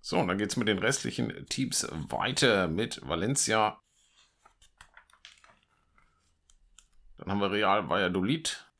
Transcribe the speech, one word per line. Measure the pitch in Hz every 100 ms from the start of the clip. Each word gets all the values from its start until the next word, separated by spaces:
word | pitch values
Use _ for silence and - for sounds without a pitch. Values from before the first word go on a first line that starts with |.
So, | - -
und | 92
dann | 95
geht's | 107 -
mit | 110
den | 101
restlichen | 113 135 120 - 113 - -
Teams | - 135 - -
weiter | 80 - - 113 - 131 101 90
mit | 82 117 - 65
Valencia. | 82 101 135 - 110 107 - _ _ _ _ _ _ _ _ - _ - - _ _ - - - _ _ _ _ _ _ _ _ _ _ - _ - _ - - -
Dann | -
haben | 98
wir | 101
Real | 101 101 101 90
Valladolid. | 92 92 90 95 160 - - -